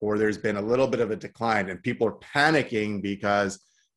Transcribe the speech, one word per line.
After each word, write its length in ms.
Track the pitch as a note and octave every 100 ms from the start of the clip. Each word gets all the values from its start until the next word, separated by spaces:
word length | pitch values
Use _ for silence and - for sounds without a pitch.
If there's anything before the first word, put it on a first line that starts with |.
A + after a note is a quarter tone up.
or 160 | G#2 G#2
there's 200 | G#2+ F#2
been 200 | A2 G2+
a 40 |
little 260 | G#2 B2 C3
bit 120 | B2
of 100 | A2
a 60 | G#2
decline, 540 | - - A#2 A2 F#2+
and 120 | F2+
people 220 | - A#2+ A2
are 120 | G2 - C#3+
panicking 640 | D3 D#3 B2 A2 G#2+ G#2
because, 600 | G2+ G2 G#2 G2+ G2+ F#2 _ _ _